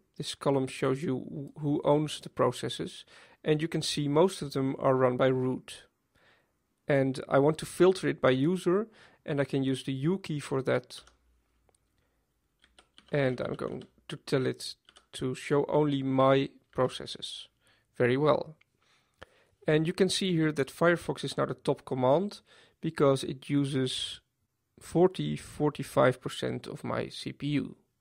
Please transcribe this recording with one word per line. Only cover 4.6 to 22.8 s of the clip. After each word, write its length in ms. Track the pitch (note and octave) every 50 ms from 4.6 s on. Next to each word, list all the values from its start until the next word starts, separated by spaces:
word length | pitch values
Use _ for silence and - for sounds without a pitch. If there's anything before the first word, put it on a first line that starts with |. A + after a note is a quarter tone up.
| C3+ C3+ C#3 -
are 180 | - C#3 C3
run 200 | B2+ C3 B2+ B2
by 120 | B2+ C3+ C3
root. 560 | C3 B2+ B2+ C3 - E3+ - - - - - _ _ _ _ _ _ _ _ _ _ _ _ _ _ _ _ _ _ _ _ -
And 320 | D3 C#3 C3+ C3+ B2+ - - -
I 100 | - C#3
want 200 | C#3 D3+ D#3+ -
to 80 | -
filter 420 | - - - F3 F#3 F#3+ - - D3
it 120 | C#3 -
by 100 | - C3
user, 580 | C3 C3 C3+ E3 F#3 F3+ - F3+ F3 G3+ A3+ A3+ - - - - _ _ -
and 160 | - D3+ C#3
I 40 | C#3
can 180 | - - C#3 C3+
use 180 | C3+ C3+ B2+ -
the 80 | - C3+
U 260 | C3 C3+ D#3+ F#3+ F#3+
key 200 | - - D#3 C#3+
for 240 | - - C#3+ C3+ B2+
that. 380 | B2+ B2+ B2 - - - - - _ _ _ _ _ _ _ _ _ _ _ _ _ _ _ _ _ _ _ _ _ _ _ _ _ _ _ _ _ _ _ _ _ _ _ _ _ _ _ _ _ -
And 280 | D3 C#3 B2+ B2+ B2
I'm 140 | - - -
going 300 | - - - - - - - _ _ _ -
to 80 | -
tell 300 | C3+ _ - D3+ C3+ B2+
it 280 | B2+ B2 - - - - - _ _ _ _ _ _ -
to 220 | - C#3 B2+ B2+
show 300 | - - - D3 C#3+ - -
only 340 | - D3 D3+ D3 C#3+ C#3 C3+
my 460 | C3+ C3 C3 C3 C3+ C#3 C3+ C#3 C#3+ - _ _ _ -
processes. 760 | - C3 - - - C#2+ - - - - - - - - - _ _ _ _ _ _ _ _ _
Very 200 | - B2 A#2+ B2+
well. 400 | C3+ D3+ D3+ - - - D#3+ D#3 _ _ _ _ _ _ _ _ _ _ _ _ _ - - _ _ _ _ _ _ _
And 200 | - D#3 D#3 D#3+
you 60 | E3 F3+
can 160 | - F3+ F#3
see 240 | - - G3 F#3 F3+
here 200 | D#3+ D#3+ D#3 D3+
that 200 | D3 C3 - -
Firefox 520 | - E3 E3+ F3 E3 - - C#3+ - -
is 120 | C3+ -
now 100 | - C3+
the 80 | C3+ C3+
top 300 | - - - C#3+ - -
command 560 | - C3+ C3 B2+ B2+ C#3 E3 G3 G#3 - - _ _ _ - _ _ _ _